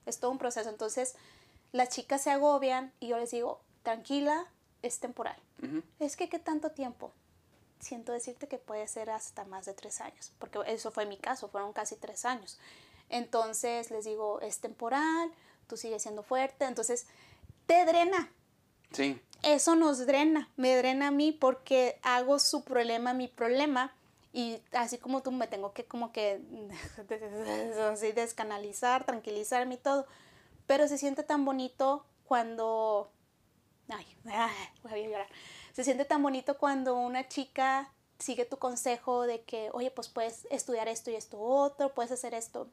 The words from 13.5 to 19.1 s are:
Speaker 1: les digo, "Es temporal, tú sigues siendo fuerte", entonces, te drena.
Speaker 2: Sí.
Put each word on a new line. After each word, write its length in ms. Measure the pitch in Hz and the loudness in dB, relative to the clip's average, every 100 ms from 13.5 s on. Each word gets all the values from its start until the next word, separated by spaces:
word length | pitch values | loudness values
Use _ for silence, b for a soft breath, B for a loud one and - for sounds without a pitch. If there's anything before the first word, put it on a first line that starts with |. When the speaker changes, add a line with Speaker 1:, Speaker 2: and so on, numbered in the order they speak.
| 220 240 233 233 | -2 -2 -4 -6
Speaker 1:
les 120 | 220 214 | -8 -6
digo, 360 | 214 214 208 | -4 -4 -4
"Es 160 | 214 - | -6 -8
temporal, 720 | 226 226 233 269 311 330 339 330 B B - | -10 -8 -2 0 2 0 -2 -6 B B -14
tú 100 | 226 | -10
sigues 240 | 226 214 | -8 -6
siendo 220 | 220 208 | -6 -8
fuerte", 420 | 208 254 269 - 269 | -2 0 0 -2 -2
entonces, 400 | 240 226 240 B B B B B - - | -2 -2 -2 B B B B B -6 6
te 180 | 339 330 | 6 8
drena. 460 | 339 339 381 - - _ _ _ _ _ | 6 6 2 -2 -8 _ _ _ _ _
Speaker 2:
Sí. 300 | - 139 | 0 0